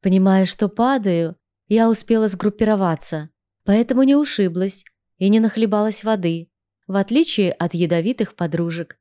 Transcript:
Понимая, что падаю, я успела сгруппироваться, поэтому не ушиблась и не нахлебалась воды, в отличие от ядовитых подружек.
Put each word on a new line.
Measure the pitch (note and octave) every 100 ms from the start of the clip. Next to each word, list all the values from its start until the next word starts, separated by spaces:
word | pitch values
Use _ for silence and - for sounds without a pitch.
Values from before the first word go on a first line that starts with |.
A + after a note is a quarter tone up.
Понимая, | F#3+ F#3+ F#3+ F#3+
что | F#3 - G#3
падаю, | G#3 B3 C4+ G3+ E3+ E3 E3+ _ _ _
я | A3 A3+
успела | A3 - A3+ G#3+
сгруппироваться, | F#3 G#3 G#3 G#3+ G#3 F#3 D#3+ - D#3+ D3+ _ _ _
поэтому | - G#3 A#3 B3+
не | C4+ C#4+
ушиблась | C#4+ - F#3 E3+ F#3+ - - _ _ _
и | F#3+
не | A3
нахлебалась | A3 A3 G#3+ G#3 G#3+ G#3
воды, | G#3+ G#3+ F3 E3 E3 _ _ _ -
в | G3
отличие | F#3+ B3 D#4+ - F#3
от | - E3+
ядовитых | E3+ E3+ E3+ F3+ B3+ G#3
подружек. | - E3+ E3 E3+ E3 D#3 -